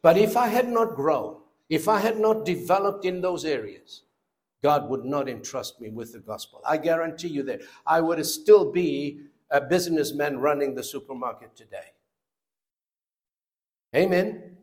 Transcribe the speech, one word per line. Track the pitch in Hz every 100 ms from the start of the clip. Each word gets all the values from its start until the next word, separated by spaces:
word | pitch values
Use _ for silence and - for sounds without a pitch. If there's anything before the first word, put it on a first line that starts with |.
But | 170 180
if | 214 240
I | 240
had | 226 247
not | 233 226
grown, | - 147 143 - - _ _ _
if | 160 -
I | 214
had | 208 220
not | 214 220
developed | 180 175 175 190 196 196
in | 185 185
those | 180 170
areas, | 160 135 107 98 _ - _ _ _ _ _ _
God | 143 147 147
would | 131
not | 120 143 135
entrust | 117 - 135 117 -
me | 113
with | 110 113
the | 117
gospel. | 104 104 - - -
I | 156
guarantee | 160 165 165 160 175
you | 143
that | 135 - - - -
I | 165
would | 165 165
still | - - - 208 180
be | 180 170 139 143 - - _ _
a | 143
businessman | 139 180 175 165 143 147 147 131
running | 143 143 143
the | 123
supermarket | 120 135 135 127 123 113 117
today. | _ 110 98 - _ _ _ _ _ _ _ _ _ _ _ _ _ _ _ _ _ _ _ _
Amen. | 135 185 180 202 220 - -